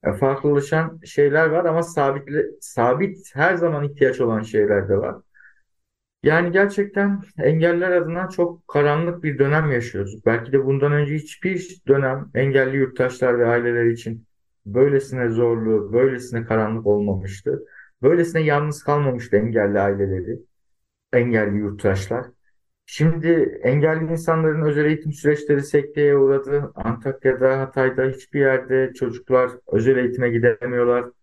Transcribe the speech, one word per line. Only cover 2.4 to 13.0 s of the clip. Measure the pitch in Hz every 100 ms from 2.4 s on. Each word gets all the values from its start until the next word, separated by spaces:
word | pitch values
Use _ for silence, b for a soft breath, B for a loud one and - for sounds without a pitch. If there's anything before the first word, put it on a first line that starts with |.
| - -
sabit | - - 120 127 202 - - 131
her | 165 180
zaman | 170 147
ihtiyaç | 143 - 139 127
olan | 120 110
şeyler | 110 110 104 101 95
de | 101
var. | 65 - _ b b b b _ _ _ _ _
Yani | 139 160 175
gerçekten | 180 202 202 202 202 202 196 - -
engeller | 151 160 165 170 180
adına | 180 160 170 185
çok | - 175 170 _
karanlık | 147 147 151 170 175
bir | 156 131
dönem | 139 151 156
yaşıyoruz. | 127 113 101 98 107 -
Belki | 117 117
de | 139 131
bundan | 139 143
önce | 147 143 151
hiçbir | 147 - 185 180 - - -
dönem | 139 135 135 139 -
engelli | 139 135 131 139
yurttaşlar | 131 -